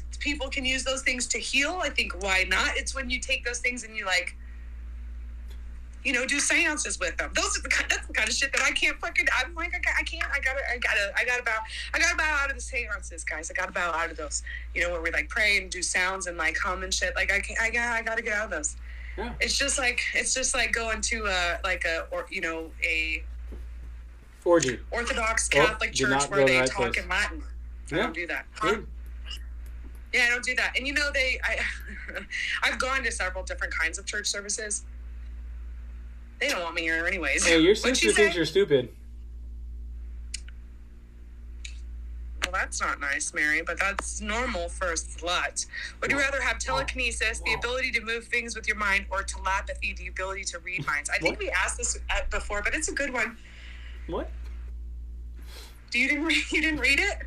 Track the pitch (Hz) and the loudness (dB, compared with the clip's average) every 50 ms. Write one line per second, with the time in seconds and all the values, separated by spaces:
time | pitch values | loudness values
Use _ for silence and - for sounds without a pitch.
0 | - - - - - 285 294 - 262 277 - 285 254 254 262 262 262 269 262 262 | -6 -6 -6 -4 -2 -2 -2 -2 -2 -2 -2 -2 0 0 0 0 0 0 -2 0
1 | - 269 254 247 247 - - 226 220 - - 262 285 311 359 370 320 - - - | 0 0 0 0 -2 -2 -2 -2 -2 2 2 4 4 4 2 0 -2 0 0 0
2 | 226 - - - 202 196 190 185 185 180 185 196 247 285 269 269 277 - - 269 | 0 0 -2 -2 0 2 4 4 4 4 4 4 4 2 2 0 -2 -2 -4 -4
3 | 262 247 254 254 - - 269 254 - 240 240 - - 247 247 247 220 220 220 220 | -2 -2 -2 -2 0 0 -2 0 0 -2 -4 -2 -2 -2 -2 -2 -6 -8 -8 -4
4 | 208 190 185 175 175 - - - - - - - - - - - - - - - | 0 2 2 2 2 0 -6 -8 -10 -12 -12 -12 -10 -10 -10 -10 -10 -8 -8 -8
5 | - - - - - - - - - - - - - - - - - - - - | -8 -8 -8 -10 -8 -8 -10 -10 -10 -10 -10 -10 -8 -8 -10 -10 -10 -12 -12 -6
6 | - 254 262 240 254 - 277 285 - - 294 302 339 320 302 285 - 220 190 - | -2 0 2 2 2 2 2 2 4 4 4 6 6 4 2 0 -2 -2 -2 -2
7 | 185 165 - - 160 - - 311 370 - - - - - - - - - - - | -2 -2 -2 -2 -4 -2 0 0 2 2 0 -2 0 2 2 4 4 2 2 0
8 | - - - - 214 220 240 - 285 269 - 240 254 285 302 - - 311 285 - | -2 -2 0 0 2 2 2 2 2 2 2 4 4 4 4 4 2 2 2 0
9 | - 339 330 - 339 269 240 240 262 320 339 320 339 349 349 349 - 349 285 311 | -4 0 0 2 2 4 4 2 2 0 -2 -4 -4 -4 -2 0 0 2 2 2
10 | 311 - 330 339 - - 277 277 269 262 262 277 - - 240 240 233 214 214 214 | 0 -2 -4 -4 -2 -2 -2 0 0 0 -2 -2 -2 -2 -2 0 0 2 2 2
11 | 202 202 - - 233 247 247 247 240 233 220 220 220 - - - - - - 302 | 2 2 2 0 2 2 0 0 0 0 0 0 -2 -4 -6 -8 -6 -2 2 4
12 | 330 349 349 339 320 311 302 285 277 269 262 247 - - 269 240 240 214 220 220 | 4 4 4 4 2 2 4 2 2 0 -2 -4 -6 -6 -4 -4 -4 -4 -6 -6
13 | 214 - 170 165 - - 165 156 165 175 180 185 180 - 185 190 175 175 160 156 | -6 -8 -10 -8 -6 -6 -4 -4 -6 -4 -2 -2 -2 -2 -2 0 0 0 0 0
14 | 165 165 151 160 156 139 - - - - - - - - - 175 170 175 175 165 | 0 -2 -4 -6 -6 -4 -4 -4 -4 -6 -6 -8 -8 -6 -2 0 0 0 0 0
15 | 165 165 160 151 151 151 - 233 220 208 202 196 190 185 165 180 175 - - 185 | -2 0 0 0 -2 0 0 2 4 4 4 4 2 -2 -4 -4 -2 0 2 2
16 | 180 185 190 190 185 180 170 170 165 160 - - - 196 185 185 185 185 190 - | 2 2 0 0 -2 -4 -2 0 0 0 2 2 0 0 0 -2 -2 -2 0 0
17 | - - - - 190 185 190 196 185 - 208 220 226 233 226 240 233 240 233 226 | 0 0 2 2 2 2 2 2 0 0 0 0 0 2 2 0 0 2 0 0
18 | 226 226 226 226 220 226 214 208 220 214 175 156 147 - - - - - - - | -2 -2 -2 -2 0 0 0 0 0 -2 -2 -2 -2 -2 -4 -6 -10 -10 -10 -10
19 | - - - - 214 240 208 - - 240 - - 277 277 - - 262 240 240 - | -10 -8 -6 -4 -4 -4 -2 -2 0 2 2 2 2 2 2 2 2 2 2 2
20 | - - - 220 233 - - - 262 - - 254 226 226 226 233 226 226 220 220 | 0 2 2 2 2 2 2 2 2 2 4 4 4 4 2 2 2 0 0 0
21 | 208 - 240 226 214 202 190 180 175 175 170 165 - 190 185 170 175 170 165 165 | 0 0 0 0 2 2 2 4 4 2 2 0 0 0 0 0 2 0 0 0
22 | - - 180 175 170 - 165 165 165 165 165 160 160 160 - - 170 170 165 160 | -2 -2 -4 -4 -4 -4 -4 -4 -2 -2 -2 -4 -6 -8 -4 -2 0 0 2 0
23 | 160 160 160 160 - - - - - - - - - - - - - - - - | 0 0 -2 -4 -4 -6 -8 -8 -8 -8 -8 -8 -10 -10 -10 -10 -10 -10 -12 -12
24 | - - - - - - - - - 180 170 165 143 127 117 - - - 196 233 | -12 -14 -16 -16 -18 -18 -18 -2 6 8 8 8 8 6 2 0 -4 -4 -4 -2
25 | 233 233 - 233 226 220 220 220 - - - 139 156 - 214 - - - - - | -2 0 0 0 2 2 2 2 2 4 6 6 6 6 4 2 -2 -2 0 2
26 | 131 135 135 139 143 139 139 139 135 135 131 127 127 131 127 127 123 117 113 - | 4 4 4 4 2 4 4 6 6 8 8 6 4 4 2 2 2 2 0 -2
27 | - - - - - - 160 156 - - - - - - - - - - 147 170 | -2 0 0 2 2 0 -2 -6 -8 -8 -10 -10 -10 -10 -10 -12 -8 -2 0 0
28 | 226 254 - 175 175 170 147 131 - - - - - 170 214 220 - - - - | 0 0 -2 -4 -4 -4 -4 -6 -6 -8 -6 0 2 4 4 2 0 -6 -10 -10
29 | - - - - - - - - - - - - - - - - - - - - | -10 -10 -10 -10 -8 -8 -8 -8 -8 -10 -10 -10 -10 -10 -10 -10 -12 -12 -12 -12
30 | - - - 247 247 240 240 247 240 240 254 233 208 - - 240 247 277 285 302 | -8 -2 2 4 4 4 4 2 0 0 0 2 0 2 0 -2 -2 0 2 2
31 | 294 285 277 277 262 254 247 - - 208 220 180 - - - - - - - - | 2 2 4 2 2 2 2 0 0 -2 0 0 0 -2 -4 -6 -8 -10 -10 -10
32 | - - - 190 196 - - - - - - - - 262 262 226 262 254 262 269 | -10 -8 -8 -8 -8 -6 -6 -4 -2 -2 0 2 2 2 2 2 2 2 2 2
33 | 247 233 220 - 196 185 185 190 180 - 180 - 196 185 - - 160 165 170 196 | 0 0 0 0 -2 -2 -2 -4 -4 -6 -4 -4 -4 -4 0 0 0 0 0 -4
34 | 196 - - 208 196 - - 202 196 208 - - 220 208 202 - - - - - | -6 -4 -4 -2 -2 -2 -2 -2 -4 -4 -4 -4 -2 -4 -4 -6 -6 -8 -10 -10
35 | - - - - - - - - - - - - - - - - - - - - | -10 -10 -10 -10 -10 -10 -10 -10 -10 -10 -10 -10 -10 -10 -10 -10 -10 -10 -12 -12
36 | - - - - - - - - 240 285 269 185 175 170 170 175 165 165 165 165 | -12 -12 -12 -12 -14 -14 -6 -2 0 0 0 0 0 -2 -2 0 2 2 2 2
37 | 165 175 190 185 156 139 139 160 - 170 165 165 160 180 214 214 - 233 262 - | 2 0 0 0 2 2 2 4 8 8 8 10 10 10 8 8 6 4 4 6
38 | - 214 - - 208 - - 175 160 - - 196 202 202 147 127 120 117 - - | 6 6 8 8 8 8 6 4 2 4 6 6 6 8 8 6 6 2 -4 -12
39 | - - - - - - - - - - - - - - - - - - - - | -14 -14 -12 -12 -12 -12 -12 -10 -10 -10 -10 -10 -10 -8 -8 -8 -8 -8 -8 -8
40 | - - - - - - - - - - - - - - - - - - - - | -8 -8 -8 -8 -8 -8 -8 -10 -10 -12 -12 -14 -14 -14 -14 -14 -16 -16 -16 -16
41 | - - - - - - - - - - - - - - - - - - - - | -18 -18 -16 -16 -16 -14 -14 -14 -12 -12 -10 -10 -10 -10 -10 -10 -10 -10 -10 -10
42 | - - - - - - - - - - - 190 233 - - - 202 165 139 - | -10 -10 -10 -10 -10 -10 -6 -4 -4 -2 -2 -2 -2 -2 -2 -2 -2 -2 -2 -2
43 | 147 139 143 147 151 - - 165 151 151 151 160 165 170 170 170 185 196 196 - | -4 -4 -2 -2 -4 -4 -2 0 2 2 2 2 0 -2 -2 0 0 0 0 -2
44 | - - - - 208 208 214 233 247 262 220 180 170 170 - - 190 175 165 160 | -4 -6 -6 -6 -4 -2 -2 0 0 0 -2 -2 -4 -4 -4 -2 -2 0 0 -2
45 | - - - - 160 175 175 165 147 - - - - - - - - - - - | -4 -6 -8 -6 -2 0 0 0 0 0 -2 -4 -6 -6 -6 -8 -8 -8 -6 -2
46 | - - 269 285 277 269 277 269 254 254 226 226 - 269 262 262 277 277 - 254 | 0 2 4 4 4 2 2 2 2 0 0 0 0 0 0 0 0 0 0 0
47 | 254 233 226 - 226 220 226 - - 233 220 220 - 240 247 262 254 262 233 233 | 0 0 0 0 0 0 0 0 0 0 0 0 0 0 0 0 0 0 0 0
48 | 220 220 226 233 226 - 233 240 233 233 226 226 220 214 208 202 214 202 190 196 | 0 -2 -2 -4 -2 -2 0 0 0 -2 -4 -2 -2 -2 0 2 2 4 4 2
49 | 196 - 185 190 190 - - - - 190 190 202 196 - 190 - 208 196 190 180 | 2 0 -2 -2 -2 -2 -4 -2 0 0 0 0 0 -4 -6 -4 -4 -6 -6 -6
50 | 180 180 - 180 185 190 190 196 190 - 175 170 160 185 185 180 143 156 151 147 | -8 -8 -6 -4 -4 -4 -4 -4 -6 -6 -6 -6 -8 -6 -6 -4 -2 0 0 0
51 | 143 - - - 160 185 - - 415 185 170 180 196 226 - - - - - - | 0 -2 0 0 2 0 0 0 -2 0 2 2 2 0 0 -2 -2 -2 -2 -2
52 | - - 190 202 - - - 208 - - - 202 - - - 320 311 - - - | -2 0 0 0 2 0 0 0 -2 -2 -2 0 0 0 0 0 0 0 0 0
53 | 277 269 247 240 - 240 233 - - - - - - - - - - - - - | 0 0 0 0 0 -2 -4 -8 -14 -14 -14 -14 -14 -12 -12 -12 -10 -10 -10 -10
54 | - - 165 226 330 - - - - - - - - - - - - - - - | -6 -4 -4 -4 -4 -4 -6 -8 -8 -8 -8 -8 -8 -8 -8 -8 -8 -8 -8 -8
55 | - - - - - - - - - - - - - - - - - - - 240 | -8 -10 -10 -10 -10 -10 -10 -12 -12 -12 -12 -12 -14 -14 -16 -16 -8 -2 2 4
56 | 254 269 294 285 311 330 294 - - - 320 320 302 320 302 285 240 262 277 302 | 4 4 4 2 2 4 4 2 2 2 2 2 2 2 2 4 4 4 4 6
57 | 381 415 - - - | 4 2 2 -2 -4